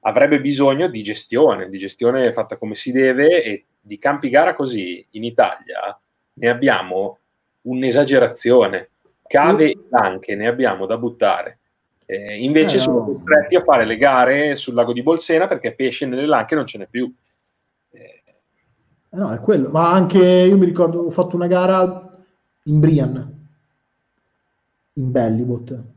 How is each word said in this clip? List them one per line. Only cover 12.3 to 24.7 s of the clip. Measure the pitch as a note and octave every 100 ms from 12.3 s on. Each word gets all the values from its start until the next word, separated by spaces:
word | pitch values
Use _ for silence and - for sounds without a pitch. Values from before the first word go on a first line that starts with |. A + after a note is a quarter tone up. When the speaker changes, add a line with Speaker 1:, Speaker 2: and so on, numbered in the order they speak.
| G#2
Speaker 1:
invece | B2+ D3+ D#3 C3+
Speaker 2:
Eh, |
Speaker 1:
sono | - B2
Speaker 2:
no. |
Speaker 1:
costretti | A2+ C3+ - D3+ D3
a | F3+
fare | E3+ C3+
le | A2 A2+
gare | C#3+ C3 B2 C#3 D3+ C#3
sul | -
lago | A#2+ A#2+
di | B2
Bolsena | C3 E3 - D#3+ F#3+
perché | C#3+ A#2+
pesce | - C3 A#2+
nelle | C#3 B2+ D3
lanche | C#3+ A2 D#3
non | A#2+
ce | A#2
n'è | -
più. | B2 B2+ - _ _ _ _ _ _ _
Eh. | E2 D#2+ _ _ _ _ _ _ _ _ _ _
Speaker 2:
Eh | F3+
no, | F#3
è | A2+
quello. | - F#3+ C3
Ma | D3+ E3+
anche | F#3 F3+ F#3
io | F3+ F3+ F3+ G3
mi |
ricordo, | F3+ E3+ E3+ E3+
ho | E3+
fatto | - F3 F3
una | F3
gara | F3+ F#3 F#3+ F#3 F#3 - - _ _ _ _
in | - D3+
Brian, | D3+ D3+ B2 B2+ - - - _ _ _ _ _ _ _ _ _ _ _ _